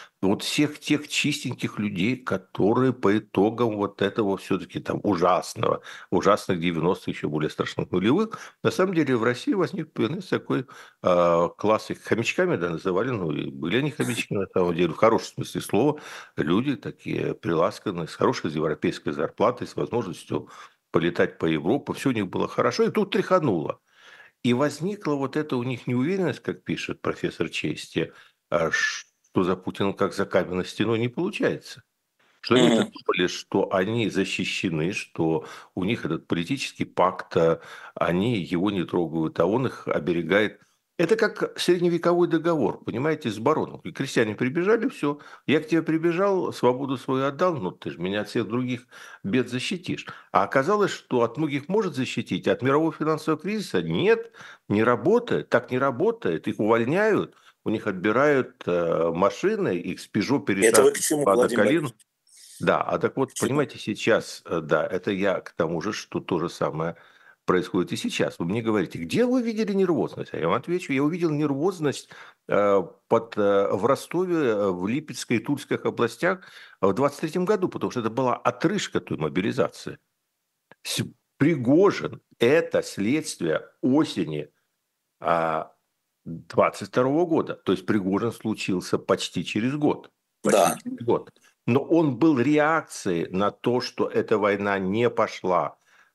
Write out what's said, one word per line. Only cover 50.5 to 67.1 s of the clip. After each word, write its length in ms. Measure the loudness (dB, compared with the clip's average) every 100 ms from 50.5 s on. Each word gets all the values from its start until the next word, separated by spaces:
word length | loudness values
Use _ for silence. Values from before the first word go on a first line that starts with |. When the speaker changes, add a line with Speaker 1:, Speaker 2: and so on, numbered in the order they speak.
| 2 2 2 0
Speaker 1:
что 320 | -2 -4 0
от 140 | 0 0
многих 320 | -4 -4 -2
может 260 | -2 0 -2
защитить, 520 | -4 -4 -4 -2 0
а 60 |
от 80 | 0
мирового 320 | 2 2 2
финансового 480 | -2 -2 -2 -2 -2
кризиса 400 | -2 -6 -2 -2
нет, 480 | 0 2 2 2 0 -16 -20 -14 -2
не 140 | 2
работает, 640 | 4 2 4 2 2 -2 2
так 220 | 0 0
не 80 | 0
работает. 680 | 0 0 0 0 -2 -2 -2
Их 120 | -2
увольняют, 760 | 2 2 2 2 2 2 0 -8 _ _ -4
у 60 |
них 160 | -4 -2
отбирают, 760 | -2 2 4 4 2 0 -6 -2
э, 440 | 0 2 2 0
машины, 640 | 2 2 2 0 0 0 -2
их 220 | -4 -8
с 80 | -4
Peugeot 340 | -2 0 0 0 2
Speaker 2:
Это 220 | 6 8
вы 80 | 6
к 80 | 4
Speaker 1:
пересаживают 0 |
Speaker 2:
чему, 260 | 0 0 4
Speaker 1:
по 80 |
Speaker 2:
Владимир 300 | 4 4 4
Speaker 1:
Адакалину. 300 | 2 2 -2
Speaker 2:
Борисович? 120 | -8 _ _ _ -20 -20 -4
Speaker 1:
Да, 220 | 0 2
а 180 | 2 0
так 180 | 0 0
вот, 160 | -4
Speaker 2:
К 20 | -2
чему? 140 | -2
Speaker 1:
понимаете, 300 | 0 -2 -4
сейчас, 640 | -8 -4 2 2 0 -10 -6
э, 160 | -4
да, 240 | 0 0 0
это 240 | -2 -2
я 300 | 0 0 0
к 100 | -4
тому 280 | -4 -2 -2
же, 120 | -4
что 260 | -6 -6 -8
то 180 | -2 -2
же 100 | -2
самое 480 | -4 -4 -2 -6 -8 -16